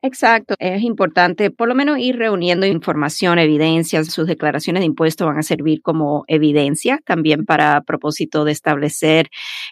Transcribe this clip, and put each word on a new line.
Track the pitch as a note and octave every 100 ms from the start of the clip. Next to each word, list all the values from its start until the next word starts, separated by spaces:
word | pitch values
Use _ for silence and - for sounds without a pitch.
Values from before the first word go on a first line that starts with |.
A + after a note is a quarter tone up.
Exacto. | C4+ B3+ A#3+ A3+ G3+ G3
Es | F#3 F#3+
importante | A#3 G#3+ F#3 - F3 F3 G3+
por | - A#3
lo |
menos | B3+ C#4+ D4
ir | B3 B3+
reuniendo | A3+ G3+ F3 F3
información, | G3 E3+ F3 D#3 D3 - F#3 E3+
evidencias. | D#3 D3+ D#3+ D#3+ E3 E3+ D#3
Sus | F3 E3
declaraciones | E3+ D3+ C#3+ E3+ F3
de | F3
impuestos | D3+ D#3+ D#3+ E3+
van | D3
a |
servir | D#3 D#3+ D3+ D#3
como | - D#3+ D3 D3 -
evidencia | D#3+ D3+ D3 C#3+ D3+ A#3 C#4
también | - F3 D#3 D3+
para | - E3 D3+ D3
propósito | D#3 D3 D3+ D3+ D#3 D#3 D3+
de |
establecer | D3+ - D3 D3 - D#3 D#3 D#3 - - - -